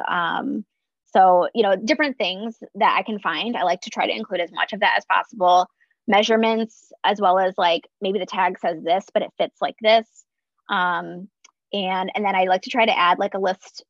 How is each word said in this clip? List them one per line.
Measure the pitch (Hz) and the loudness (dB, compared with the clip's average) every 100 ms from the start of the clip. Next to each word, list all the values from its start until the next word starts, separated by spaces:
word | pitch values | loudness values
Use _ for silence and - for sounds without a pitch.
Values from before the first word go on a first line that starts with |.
| - | -4
Um, | 180 165 175 - 214 - _ _ _ _ | -2 -2 -4 -4 -8 -10 _ _ _ _
so, | 208 190 180 170 | 4 6 6 2
you | 233 | 0
know, | 202 190 | 0 0
different | 220 302 294 254 | 0 0 0 -2
things | 185 185 226 - - | -6 -6 -10 -12 -18
that | 202 202 185 | -2 0 0
I | |
can | 190 208 | -4 -6
find. | 170 156 208 240 | -4 -4 -4 -2
I | |
like | 240 269 | -2 -2
to | 226 | -6
try | - 202 | -4 -4
to | |
include | 214 220 185 | -4 -6 -6
as | 170 | -6
much | - - | -4 -6
of | 202 | 0
that | 196 - | 0 0
as | - | 0
possible. | 185 - 226 180 180 180 _ _ _ - | -2 -2 0 4 4 2 _ _ _ 2
Measurements, | 202 220 233 226 226 226 _ _ _ | 2 4 2 2 0 -4 _ _ _
as | - 202 | -2 2
well | 190 185 | 2 4
as, | 190 190 | 2 0
like, | 175 165 - _ | 0 0 -6 _
maybe | 190 196 | -4 -4
the | 185 | -4
tag | - 185 185 | -2 -2 -2
says | 185 160 | -6 -4
this, | 160 185 - | 0 -2 0
but | 202 | -4
it | - - | -4 -4
fits | 113 _ | -6 _
like | - - | -6 -2
this. | 214 226 220 _ _ _ _ _ - | 2 2 2 _ _ _ _ _ -4
Um, | 196 180 170 170 175 190 _ _ _ _ | -2 0 -2 -6 -14 -18 _ _ _ _
and, | 202 185 185 190 | -6 -4 -4 -4
and | - | -2
then | 202 | 0
I | 190 | 0
like | 185 190 | 2 0
to | - | 0
try | 262 | 0
to | 226 - | 2 2
add, | 175 185 | 2 2
like, | 202 | 0
a | 196 | -2
list | 190 190 - - | -4 -4 -12 -20